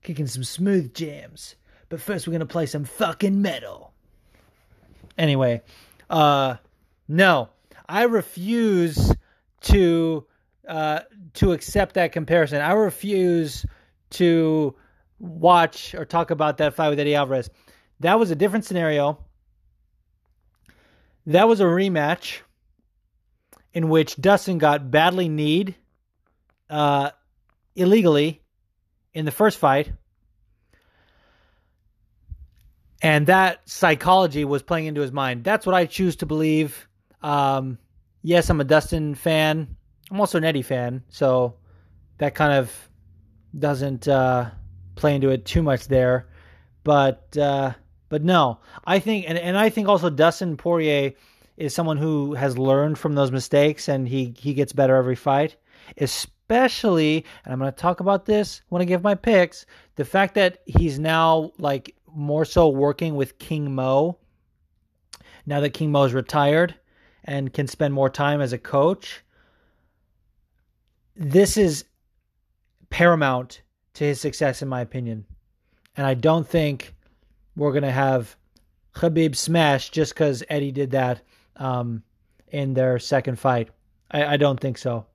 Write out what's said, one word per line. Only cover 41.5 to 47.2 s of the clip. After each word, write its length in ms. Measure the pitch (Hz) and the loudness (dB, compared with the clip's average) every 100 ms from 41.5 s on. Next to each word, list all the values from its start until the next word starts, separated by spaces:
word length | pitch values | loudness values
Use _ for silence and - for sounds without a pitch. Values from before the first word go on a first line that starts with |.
| 107 _ _ _ _ _ _ | -4 _ _ _ _ _ _
that 160 | 147 - | -6 0
kind 180 | 151 | 2
of 180 | 139 120 - - _ _ - _ _ _ 147 | 2 -2 -10 -20 _ _ -20 _ _ _ -4
doesn't, 500 | 147 139 139 131 143 | -4 -2 -4 -4 0
uh, 440 | 135 131 127 120 - - - - | 2 2 0 -4 -12 -20 -20 -20
play 220 | - 151 143 | -2 0 2
into 140 | 135 | 0
it 140 | 131 | 0
too 200 | - - | -2 -2
much 240 | 156 127 - | 0 -2 0
there. 420 | 131 127 127 - - - _ _ _ | 2 2 0 -4 -20 -20 _ _ _
But, 520 | - 147 139 131 | 2 4 4 0